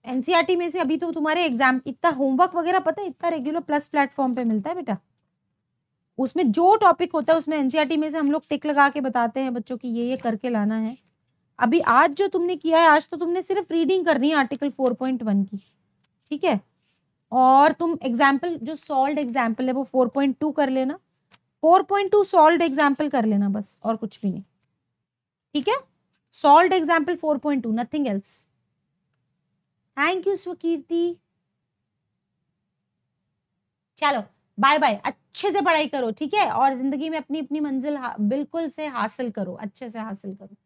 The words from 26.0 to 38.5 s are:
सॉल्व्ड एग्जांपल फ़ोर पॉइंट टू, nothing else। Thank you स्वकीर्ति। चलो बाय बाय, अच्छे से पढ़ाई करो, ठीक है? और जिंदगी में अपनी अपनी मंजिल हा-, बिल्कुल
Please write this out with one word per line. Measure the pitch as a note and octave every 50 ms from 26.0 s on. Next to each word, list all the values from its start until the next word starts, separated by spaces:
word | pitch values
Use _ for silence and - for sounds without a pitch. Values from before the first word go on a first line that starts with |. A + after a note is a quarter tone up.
| _ _ _ _ _ _
सॉल्व्ड | - - - C#4+ C#4+ D#4+ F4+ F4
एग्जांपल | E4 F#4 E4 D4 E4+ E4 C#4+ E4+ F4
फ़ोर | - - D#4 D4+ -
पॉइंट | - D4+ C#4+ C4
टू, | A3 A3+
nothing | G#3+ A3+ A#3+ - - D4+ C#4+
else। | A3+ G3+ G3 - - - - - _ _ _ _ _ _ _ _ _ _ _ _ _ _ _ _ _ _ _ _ _ _ _ _ _ _ _ _ _ _
Thank | C#4 C#4+ E4 F#4+ F#4 -
you | G4 G4+
स्वकीर्ति। | F4+ - F4+ E4 _ - E4 E4+ D4 C#4 _ E4+ E4+ E4+ F4 F4 _ _ _ _ _ _ _ _ _ _ _ _ _ _ _ _ _ _ _ _ _ _ _ _ _ _ _ _ _ _ _ _ _ _ _ _ _ _ _ _ _ _ _ _ _ _ _ _ _ _ _ _ _ _ _ _ -
चलो | D4+ D4 C#4+ A#3 G3+ - _ _ _ _ _ -
बाय | A#3 C4+ D4 D4+
बाय, | D4+ B3+ G#3 G3+ -
अच्छे | C#4 - _ _ _ _ - - G4+
से | D#4+ G4
पढ़ाई | C#4+ F4+ D#4+ D#4 D#4 -
करो, | - C#4 B3 A3
ठीक | G#3+ - D#4 C#4 -
है? | G#4 F#4+ A#3+
और | - A3+ C4 C#4 C4+
जिंदगी | B3 C4 C#4 C#4+ C4 D#4 D#4+
में | D#4+ D#4
अपनी | - _ C#4 D#4+
अपनी | C#4 - C#4+ D#4
मंजिल | D4 D4 C4+ C4 B3 D4 D4
हा-, | C#4 B3+ A#3+ - -
बिल्कुल | G#3+ G3+ B3+ C#4 C#4+ -